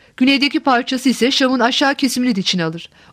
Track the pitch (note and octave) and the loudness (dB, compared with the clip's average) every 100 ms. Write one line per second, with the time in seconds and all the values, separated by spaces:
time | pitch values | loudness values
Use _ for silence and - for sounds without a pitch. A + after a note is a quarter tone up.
0 | _ - B3+ C#4 C#4 D4+ C#4+ B3 B3+ B3+ | _ 0 2 2 0 0 0 0 0 -2
1 | C4+ A#3 A#3+ C#4 C4 B3+ A#3 B3 C#4 C#4 | 0 2 0 2 0 2 0 2 0 0
2 | C4+ A#3+ B3 G3 F#3 F#3 D#3+ E3 - _ | -2 0 -2 -2 -2 -2 -4 -6 -12 _
3 | - | -6